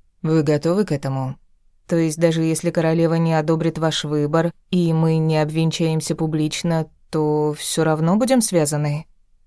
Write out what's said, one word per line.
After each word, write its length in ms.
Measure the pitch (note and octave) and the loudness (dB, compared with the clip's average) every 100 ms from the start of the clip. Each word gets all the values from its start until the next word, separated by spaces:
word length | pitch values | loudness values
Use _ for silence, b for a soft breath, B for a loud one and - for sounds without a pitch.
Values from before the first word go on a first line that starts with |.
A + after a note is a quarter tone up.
| _ _ | _ _
Вы 200 | D#3+ D#3+ | 0 2
готовы 420 | D3+ D3 D#3+ F#3 | 2 0 0 0
к 60 | G3+ | 0
этому?" 460 | C#3+ C#3 C3+ C3 C#3 _ _ _ _ - | -2 -2 -4 -6 -8 _ _ _ _ -4
"То 100 | E3+ | 0
есть 220 | E3 D#3 | 0 0
даже 240 | E3+ D#3+ | 0 2
если 280 | D#3+ D#3+ F3 | 0 0 -2
королева 440 | E3+ D#3+ E3 E3 | 0 0 2 2
не 180 | E3 E3 | 2 2
одобрит 460 | D#3+ D#3 D#3+ D#3+ D#3+ | 0 0 0 0 -2
ваш 260 | D#3+ - | -2 -2
выбор, 480 | D3 D3+ D3 E3 E3+ - _ | -4 -2 0 0 0 -4 _
и 220 | F3+ E3+ | 0 2
мы 240 | D#3+ D#3+ D#3+ | 2 2 2
не 240 | D#3+ D#3 | 2 0
обвенчаемся 720 | D#3 D#3 E3 - D#3+ D#3+ - | 0 0 -2 0 -2 -2 -4
публично, 760 | D#3+ D#3+ D#3 D3+ - F3 E3 D#3+ - _ | -4 -2 -2 -2 -2 -2 -2 -4 -10 _
то 460 | D#3+ D3+ D3+ D3+ D3+ | -2 0 0 0 -4
всё 240 | - - | -4 0
равно 340 | D#3+ D#3 E3 G#3 | 0 2 2 2
будем 260 | B3 C4 | 2 2
связаны?" 640 | A3 F3 D3 D3 D3 D3 - _ _ _ | 2 2 2 0 -2 -4 -8 _ _ _